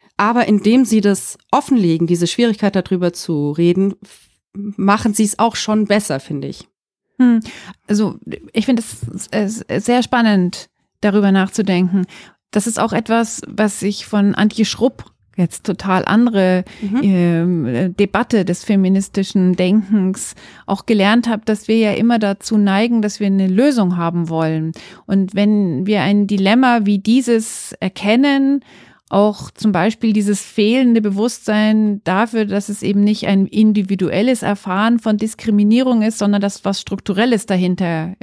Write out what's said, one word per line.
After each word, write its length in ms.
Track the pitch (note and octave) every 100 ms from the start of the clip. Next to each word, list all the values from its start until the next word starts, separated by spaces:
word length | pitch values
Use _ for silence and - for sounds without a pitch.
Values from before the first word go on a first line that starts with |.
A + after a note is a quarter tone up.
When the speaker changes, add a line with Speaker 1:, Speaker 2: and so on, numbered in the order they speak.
| _ -
Speaker 1:
Aber 300 | G3+ A#3+ A#3
indem 360 | G3+ G3+ A#3+
sie 160 | A#3+ A3
das 360 | G3+ F#3+ - - _
offenlegen, 560 | C4+ - B3 F3 D#3+ E3
diese 200 | F3 E3+
Schwierigkeit 480 | - A#3 G#3+ G3+
darüber 380 | G3 - F#3 F3
zu 380 | F3 - D#3 D3
reden, 420 | D3+ E3+ F3 G3 F#3+
f-, 280 | - - _ _ _
machen 580 | G3+ G#3 G3 F#3+ G#3+ A#3
sie 120 | G#3
es 140 | G#3 -
auch 180 | A3+ -
schon 280 | - G#3+
besser, 360 | G3+ G#3 - C3+
finde 280 | - D3 C#3
ich. 200 | - - _ _ _ _ -
Speaker 2:
Hm. 220 | B3+ A3+ A3 - - - -
Also 300 | G#3 G#3 - - - -
ich 140 | - G#3+
finde 160 | A#3
es, 460 | A3+ - - G3 -
es 540 | G#3+ G3+ A3 - D3+
sehr 180 | G#3 B3
spannend, 640 | A#3+ B3 A3+ G3+ F3+ - - _ _ _
darüber 300 | G#3 G3+ G3+
nachzudenken. 720 | F#3+ F#3+ - G3 F3+ F3+ F#3+ F3+ - - _ _
Das 160 | G#3 A#3
ist 140 | A3
auch 120 | A3+
etwas, 500 | A3+ A3 A3+ A3+ - -
was 360 | - G#3+ -
ich 240 | G3 G3+ -
von 280 | G#3 G3+
Antje 300 | - G#3 -
Schrupp, 400 | A3 - B3 - - _ _ -
jetzt 280 | F3 - -
total 400 | E3 G3 F#3 -
andere, 580 | G#3+ A#3+ G3+ F#3 F#3 F3+ -
Speaker 1:
Mhm. 200 | G3+ A#3
Speaker 2:
ähm, 920 | G#3 F#3 F3 E3 F3 E3+ B2+ A#2+ F#3 F3+
Debatte 480 | G3+ G3+ B3 A3 F#3+
des 180 | F3
feministischen 920 | - G3+ F#3 G3 G3 - G3 G3+ F3+
Denkens, 800 | F3+ F#3 G#3+ F#3+ G#3 F#3 F#3+ - - - -
auch 220 | - G3 -
gelernt 420 | G#3+ G3 A#3 A#3
habe, 140 | G#3+
dass 240 | - G#3+ -
wir 80 | A3+
ja 160 | G#3+
immer 260 | - A#3 A#3
dazu 380 | G#3 G3+ - A3
neigen, 460 | G3+ G3 A#3+ A#3
dass 180 | G#3 -
wir 60 | G3+
eine 220 | G3 F#3+
Lösung 500 | F#3 C#4+ B3 F#3 F3+
haben 320 | E3+ E3+ E3
wollen. 420 | D#3+ D#3+ D#3+ D#3+ - - - -
Und 280 | G3 F#3
wenn 520 | - G#3 G#3 F#3+ C#3 F#3+
wir 140 | G#3
ein 260 | D3 G#3 G3+
Dilemma 540 | G#3 F#3+ A#3+ B3+ A#3+
wie 140 | G3+ G3+
dieses 760 | G3+ B3 B3 A3+ A3 - - -
erkennen, 800 | F#3 - G3+ A#3 C#4+ C#4 C4+ C#4 - - - _ -
auch 420 | G3 G#3 G#3 -
zum 180 | - A3
Beispiel 420 | F#3 G3 A3 A3+
dieses 280 | G#3+ G3+ G3+
fehlende 580 | - - G#3 B3+ B3 A#3
Bewusstsein 1000 | G#3+ G3 A#3 - - G#3+ G#3+ G#3+ G#3+ G3+
dafür, 420 | - F#3+ A3+ A#3 G#3
dass 220 | G3 G3+
es 140 | G3+
eben 220 | - G3+
nicht 240 | G#3 G#3+ -
ein 180 | F#3+ G3
individuelles 960 | G#3+ A3 G#3 F#3+ G3 F3+ D#3+ A#3+ B3
Erfahren 560 | - G3+ G3+ F#3 A3 A#3+
von 180 | A3+ G#3+
Diskriminierung 840 | A3 - - G#3 G#3 A#3 B3+ A#3
ist, 160 | G#3+ A3
sondern 220 | G3+ G3+
dass 240 | G3+ -
was 160 | G3 F#3+
Strukturelles 640 | - G3 - F#3+ A#3+ A3 -
dahinter 680 | F#3 F3+ F3+ F3+ D#3+ E3 F#3